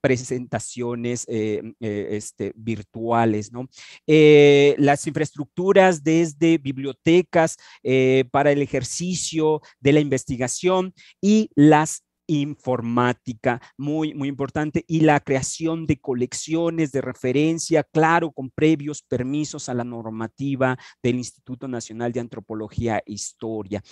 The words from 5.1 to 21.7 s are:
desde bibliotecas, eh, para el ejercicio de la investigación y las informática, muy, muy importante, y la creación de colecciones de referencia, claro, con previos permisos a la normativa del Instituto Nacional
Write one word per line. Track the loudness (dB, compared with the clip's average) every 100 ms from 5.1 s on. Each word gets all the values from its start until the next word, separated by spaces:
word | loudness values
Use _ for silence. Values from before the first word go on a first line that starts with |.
| -6 -6 -8 -10 -4 4 6 6 2
desde | 0 2 0 0 2 2
bibliotecas, | -2 -8 -8 -4 2 2 4 2 2 -2 -20 -8
eh, | 0 2 4 2 2
para | 0 2
el | 0
ejercicio | -2 -4 -6 -8 -6 -6 -6 -2 -2 -2 -8 _
de | 2
la | 4
investigación | 2 -2 -4 -6 -6 -2 -2 -2 -4 -10 -20 -4
y | 2 2 2 4
las | 6 6 2 -8 _ _ -6
informática, | -4 -4 -6 -4 -4 -2 0 0 -2 -8 -6 -4 -4 -8 -10
muy, | -6 -4 -4
muy | -6 -8
importante, | -6 -6 -4 -4 -6 -2
y | 2
la | 4 2
creación | 0 -2 -4 -8 -6 -6 -8
de | -10
colecciones | -6 -4 -4 -8 -6 -2 -2 -2 -4
de | -4
referencia, | -8 -6 -2 0 0 -2 0 -2
claro, | 0 0 2 2 -2
con | -8 -10
previos | 0 0 0 -4 -12
permisos | -8 -6 -4 -4 -6 -8 -8
a |
la | -6
normativa | -6 -10 -10 -8 -10 -8 -6 -2 -2 -2 -10 _
del | -4 -4
Instituto | -6 _ -16 -14
Nacional | -10